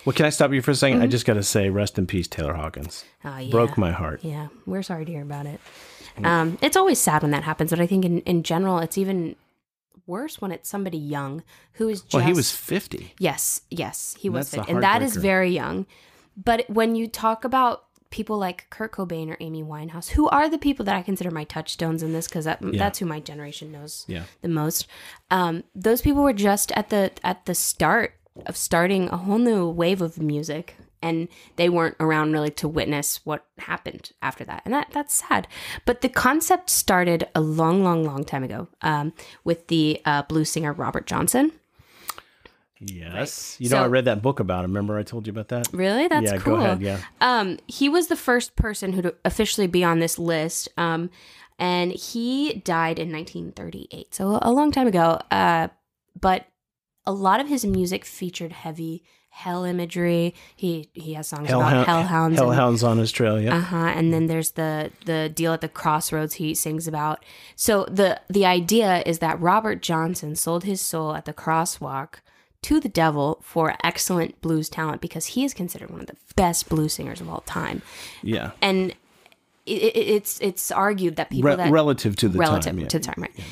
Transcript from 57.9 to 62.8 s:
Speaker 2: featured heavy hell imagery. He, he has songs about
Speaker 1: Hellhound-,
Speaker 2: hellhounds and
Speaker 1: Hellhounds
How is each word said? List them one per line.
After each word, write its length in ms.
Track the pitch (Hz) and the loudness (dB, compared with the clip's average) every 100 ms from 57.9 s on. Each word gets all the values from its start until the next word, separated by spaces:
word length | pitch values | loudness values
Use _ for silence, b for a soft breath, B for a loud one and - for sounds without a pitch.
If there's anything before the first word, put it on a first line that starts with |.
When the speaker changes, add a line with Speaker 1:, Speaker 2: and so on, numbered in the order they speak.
| 185 - | -2 -8
Speaker 2:
featured 460 | - 180 - 170 | -10 -8 -8 -10
heavy 500 | 175 160 160 165 180 b b b | -10 -12 -8 -8 -10 b b b
hell 360 | - 180 180 | -12 -6 -4
imagery. 720 | 180 180 170 175 175 170 170 B B _ | -2 -2 -2 0 2 4 2 B B _
He, 320 | 180 165 147 | -4 -4 -8
he 180 | 170 156 | -14 -10
has 140 | 156 151 | -10 -8
songs 220 | 147 147 | -6 0
about 200 | 127 151 | 4 4
Speaker 1:
Hellhound-, 160 | 131 127 | 4 4
Speaker 2:
hellhounds 540 | 165 180 165 165 160 | 4 2 2 4 4
and 80 | 123 | 6
Speaker 1:
Hellhounds 340 | 123 123 117 | 6 4 4